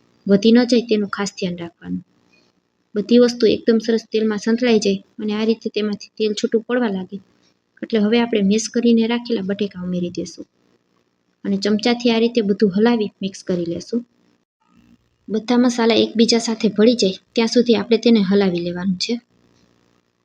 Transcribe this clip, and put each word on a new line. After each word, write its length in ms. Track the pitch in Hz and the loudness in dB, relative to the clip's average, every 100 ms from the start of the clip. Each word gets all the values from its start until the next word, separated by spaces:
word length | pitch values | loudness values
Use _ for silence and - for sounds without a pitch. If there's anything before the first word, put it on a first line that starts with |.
| _ _ - | _ _ 0
વધી 260 | 196 220 233 | 2 6 4
ન 40 | 240 | 4
જાય 220 | 240 233 | 2 2
તેનું 240 | 214 202 - | -2 -2 -6
ખાસ 160 | 196 - | -8 -6
ધ્યાન 200 | 185 175 | -8 -8
રાખવાનું. 420 | 170 - 180 180 - _ _ _ _ _ _ _ _ 208 | -12 -14 -10 -10 -10 _ _ _ _ _ _ _ _ -8
બધી 260 | 202 233 | 2 4
વસ્તુ 200 | 240 240 226 | 4 4 0
એકદમ 340 | - - 226 | 2 0 0
સરસ 240 | 220 226 - | 0 -4 -4
તેલમાં 320 | 220 220 208 | -4 -2 -2
સંતળાઈ 400 | 220 233 247 220 202 | -2 0 2 2 0
જાય 160 | 196 - - | -4 -8 -12
અને 120 | 214 | -8
આ 140 | 208 220 | -4 -2
રીતે 180 | 220 220 | -2 -4
તેમાંથી 440 | - 214 202 - _ | -6 -6 -6 -12 _
તેલ 180 | 214 | -4
છૂટું 280 | 208 - 226 - | -2 -2 -2 -2
પડવા 240 | 247 233 190 | -2 -2 -4
લાગે 200 | 185 196 - _ _ _ _ _ | -8 -14 -18 _ _ _ _ _
એટલે 180 | - 220 | -6 -2
હવે 180 | 208 240 | 2 0
આપણે 240 | 233 233 196 | 0 0 0
મેશ 160 | 214 214 | 0 -2
કરીને 340 | 240 233 226 226 | -2 2 2 2
રાખેલા 400 | 240 240 226 190 | -2 -4 -6 -4
બટેકા 320 | 202 202 185 | -4 -6 -6
ઉમેરી 320 | 180 180 175 175 | -6 -6 -6 -8
દેશું 280 | 170 - - _ _ _ _ _ _ _ _ _ 196 | -10 -14 -20 _ _ _ _ _ _ _ _ _ -6
અને 100 | 196 | -4
ચમચાથી 540 | 202 208 247 240 240 | 0 0 0 0 0
આ 100 | 226 | 2
રીતે 180 | 233 240 | 2 0
બધું 300 | 202 202 214 | -2 0 0
હલાવી 380 | 185 226 240 202 - | 2 2 2 -2 -6
મિક્સ 180 | 190 - | -10 -10
કરી 260 | - 180 170 | -6 -4 -4
લેશું. 280 | 170 - 233 240 _ _ _ _ _ _ _ 60 _ _ _ - | -8 -6 -8 -8 _ _ _ _ _ _ _ _ _ _ _ -8
બધા 300 | 214 220 240 | -8 -2 2
મસાલા 420 | 254 240 233 220 220 | 2 2 2 2 2
એકબીજા 340 | 214 226 233 | 2 2 2
સાથે 280 | 226 220 220 | -2 -2 -2
ભળી 280 | 208 214 240 | 4 4 4
જાય 160 | 196 190 _ | 0 -2 _
ત્યાં 220 | - 226 | -2 0
સુધી 240 | 247 240 208 | 2 2 2
આપણે 200 | 196 226 | 2 2
તેને 240 | 240 233 | 4 4
હલાવી 420 | 185 202 196 175 175 | 4 2 2 -2 -4
લેવાનું 300 | 180 185 180 | -6 -4 -4
છે. 160 | - 240 - _ _ _ _ _ _ _ _ _ | -4 -6 -8 _ _ _ _ _ _ _ _ _